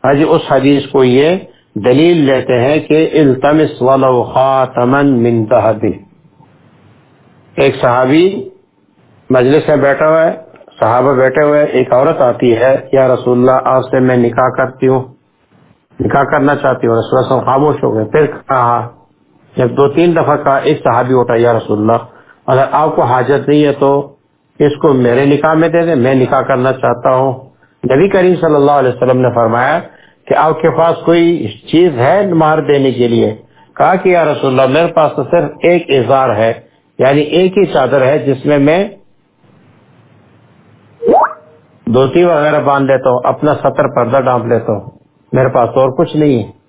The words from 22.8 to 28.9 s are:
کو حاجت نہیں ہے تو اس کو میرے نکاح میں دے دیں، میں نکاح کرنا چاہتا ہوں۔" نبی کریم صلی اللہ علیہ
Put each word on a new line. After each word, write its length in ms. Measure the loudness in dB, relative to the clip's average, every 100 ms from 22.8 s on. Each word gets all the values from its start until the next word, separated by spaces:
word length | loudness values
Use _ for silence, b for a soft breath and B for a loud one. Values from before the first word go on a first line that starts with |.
| -2 0
کو 60 |
حاجت 460 | 0 0 0 0 2
نہیں 160 | 2
ہے 80 | 2
تو 420 | 0 0 0 -4 -14 _ _ _ _
اس 180 | -2 0
کو 160 | 0
میرے 320 | 2 2 2
نکاح 300 | 2 0 0
میں 140 | 0 0
دے 180 | 0 0
دیں، 80 |
میں 200 | 0 0
نکاح 260 | 0 0 0
کرنا 320 | -2 -2 -2
چاہتا 420 | -2 -4 -2 0 0
ہوں۔" 360 | 0 -4 -14 _ b b
نبی 240 | -2 2 2
کریم 260 | 2 2 2
صلی 140 | 0
اللہ 160 | 2 2
علیہ 200 | 2 0